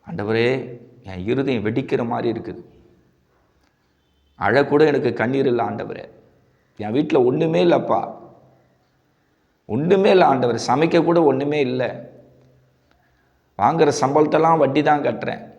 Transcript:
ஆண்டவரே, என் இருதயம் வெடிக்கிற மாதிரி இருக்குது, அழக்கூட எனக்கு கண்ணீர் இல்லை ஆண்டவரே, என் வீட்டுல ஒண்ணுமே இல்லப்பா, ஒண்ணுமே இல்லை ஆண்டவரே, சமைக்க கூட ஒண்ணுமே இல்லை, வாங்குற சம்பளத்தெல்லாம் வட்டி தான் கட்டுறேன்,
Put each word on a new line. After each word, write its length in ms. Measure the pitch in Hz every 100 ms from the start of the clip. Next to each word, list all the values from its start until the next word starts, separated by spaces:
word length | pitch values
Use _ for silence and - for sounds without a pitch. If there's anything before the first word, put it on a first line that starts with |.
| -
ஆண்டவரே, 400 | 170 104 113 120 135 - - - -
என் 240 | 98 92 95
இருதயம் 400 | 127 139 120 107
வெடிக்கிற 420 | 120 135 123 117
மாதிரி 320 | 117 120 107
இருக்குது, 220 | - - - _ _ _ _ _ _ _ _ _ _ _ _ _ _ _ _ _
அழக்கூட 460 | 120 123 139 147 156
எனக்கு 280 | 135 120
கண்ணீர் 340 | - 117 135 135
இல்லை 180 | 120 107
ஆண்டவரே, 440 | 110 98 - - - _ _ _ _ _ -
என் 160 | 104
வீட்டுல 320 | 123 151 151 123
ஒண்ணுமே 400 | 147 165 170 175
இல்லப்பா, 340 | 139 - 107 - - - - _ _ _ _ _ _ _ _ _ _ _ _ -
ஒண்ணுமே 440 | 113 160 196 202
இல்லை 160 | 190 156
ஆண்டவரே, 320 | 131 123 113 -
சமைக்க 360 | 127 165 170
கூட 200 | 165 170
ஒண்ணுமே 360 | 151 131 143 151
இல்லை, 280 | 131 127 117 - - - _ _ _ _ _ _ _ _ _ _ _ _ _ -
வாங்குற 340 | 110 165 147 -
சம்பளத்தெல்லாம் 560 | 135 147 156 156 165 160
வட்டி 240 | 135 143
தான் 200 | 151 147
கட்டுறேன், 500 | 120 107 - - -